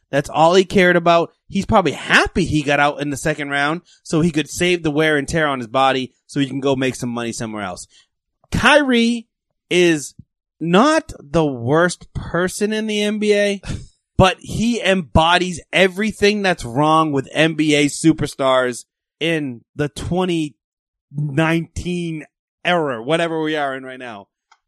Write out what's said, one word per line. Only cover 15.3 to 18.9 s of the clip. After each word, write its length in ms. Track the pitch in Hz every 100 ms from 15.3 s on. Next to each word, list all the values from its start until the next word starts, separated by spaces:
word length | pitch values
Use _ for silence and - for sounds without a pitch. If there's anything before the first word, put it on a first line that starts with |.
| 175 185 160 -
everything 680 | 156 190 180 220 - 202 208
that's 200 | 190 170 120
wrong 460 | 117 151 160 156
with 160 | 139 127
N 220 | - 160 151
B 180 | 156 147
A 100 | 143
superstars 1000 | - 165 156 147 - 135 131 127 120 -